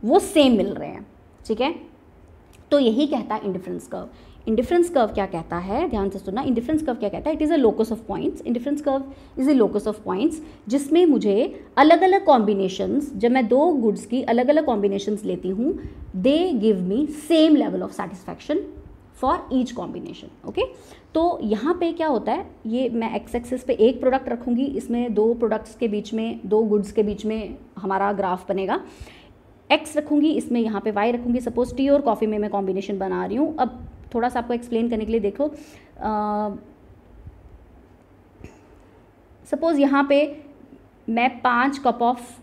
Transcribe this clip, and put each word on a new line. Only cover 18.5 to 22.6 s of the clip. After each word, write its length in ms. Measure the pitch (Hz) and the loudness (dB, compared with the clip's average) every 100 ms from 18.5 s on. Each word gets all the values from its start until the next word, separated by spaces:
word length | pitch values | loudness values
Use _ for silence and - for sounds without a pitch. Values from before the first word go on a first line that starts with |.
| 359 - - - - - - | -6 -6 -14 -20 -20 -20 -6
for 140 | 262 349 - | -2 -2 -2
each 200 | 254 247 | -2 -2
combination, 760 | 220 175 175 - - - - - | -6 -10 -10 -12 -16 -18 -16 -10
okay। 140 | 214 508 - - - - | -4 -4 -6 -20 -20 -6
तो 240 | 320 339 - | 0 0 0
यहाँ 320 | 226 208 269 | -2 -2 0
पे 180 | 359 339 | 0 -2
क्या 140 | 330 320 | -2 0
होता 260 | 240 214 | 0 0
है, 180 | 285 - - | -4 -6 -12